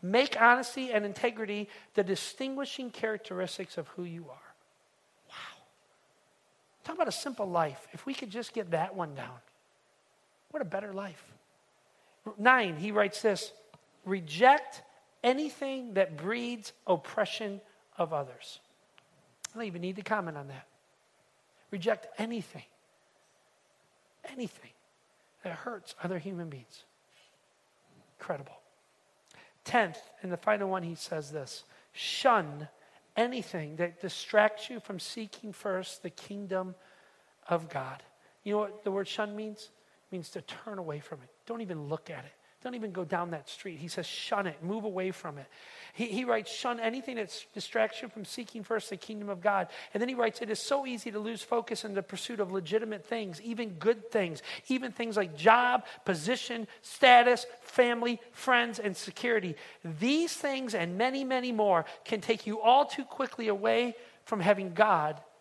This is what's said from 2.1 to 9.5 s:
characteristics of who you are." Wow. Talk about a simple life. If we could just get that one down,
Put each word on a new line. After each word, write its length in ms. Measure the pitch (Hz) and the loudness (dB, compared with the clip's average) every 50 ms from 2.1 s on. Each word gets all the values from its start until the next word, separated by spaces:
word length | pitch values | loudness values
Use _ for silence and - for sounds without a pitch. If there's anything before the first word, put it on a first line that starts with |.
| 196 170 - - - - 269 269 269 269 277 262 - - 262 247 | 2 -2 -2 -8 -8 -6 -6 -6 -4 -6 -6 -6 -6 -10 -10 -10
characteristics 840 | - - - 220 214 208 - - 185 180 185 175 - - 190 165 - | -6 -4 -2 -2 -2 -4 -6 -8 -4 -4 -4 -4 -4 -8 -10 -10 -8
of 100 | - 156 - | -10 -10 -10
who 160 | - - 180 | -10 -10 -10
you 260 | 175 165 170 170 143 | -10 -10 -12 -12 -14
are." 240 | 127 127 - - - _ _ _ _ _ _ _ _ _ _ _ _ _ _ _ | -18 -20 -20 -20 -20 _ _ _ _ _ _ _ _ _ _ _ _ _ _ _
Wow. 340 | - - - - - - - _ _ _ _ _ _ _ _ _ _ _ _ _ _ _ _ _ _ _ _ _ _ _ _ | -16 -16 -14 -14 -16 -20 -20 _ _ _ _ _ _ _ _ _ _ _ _ _ _ _ _ _ _ _ _ _ _ _ _
Talk 100 | - 320 | -10 -2
about 140 | 359 349 254 | 0 0 0
a 40 | 175 | 0
simple 380 | - - 285 254 - 208 190 | -4 -6 -8 -4 -4 -4 0
life. 360 | 175 170 165 151 135 - - - - | 2 2 2 2 0 -8 -16 -18 -18
If 140 | 165 - | -12 -8
we 80 | - 269 | -8 -8
could 160 | - - 214 | -8 -8 -8
just 240 | 185 233 226 - - | -8 -8 -8 -6 -6
get 160 | 233 208 175 | -6 -4 -2
that 240 | 165 156 165 190 190 | 0 0 0 -2 -2
one 200 | 196 175 156 143 | -6 -6 -6 -6
down, 260 | 135 131 123 127 123 _ _ | -10 -12 -12 -14 -16 _ _